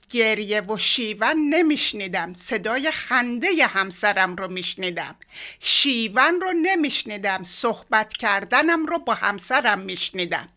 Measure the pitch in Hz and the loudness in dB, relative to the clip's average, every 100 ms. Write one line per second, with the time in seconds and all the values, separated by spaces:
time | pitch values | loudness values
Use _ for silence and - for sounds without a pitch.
0 | - 240 220 214 202 214 190 214 - - | -4 2 2 2 0 -2 -2 -2 0 0
1 | 220 208 226 320 294 320 320 294 - 214 | -2 0 0 2 2 4 4 2 0 -2
2 | 190 185 170 175 - 220 214 254 302 311 | -4 -4 -6 -4 -2 -2 -2 -2 -2 -4
3 | - 247 240 240 339 330 247 196 190 - | -2 0 0 -2 0 0 0 -2 -2 0
4 | 208 196 185 180 185 185 175 - 180 170 | 0 2 0 -2 -8 -8 -8 -6 -6 -6
5 | 147 - - - - - - - 277 240 | -10 -14 -20 -16 -16 -6 2 4 4 2
6 | 220 214 294 359 370 349 330 381 294 - | 0 4 4 4 0 2 2 2 0 -2
7 | 220 208 196 190 180 - 233 - - 220 | -6 -4 -4 -4 -2 2 2 0 0 0
8 | 214 - 226 196 202 254 311 330 311 339 | 0 -2 0 0 2 4 4 2 0 -2
9 | 262 220 202 202 - 262 240 196 190 180 | -2 0 0 -2 0 2 2 0 -2 -6
10 | - 185 175 170 170 | -6 -4 -4 -4 -8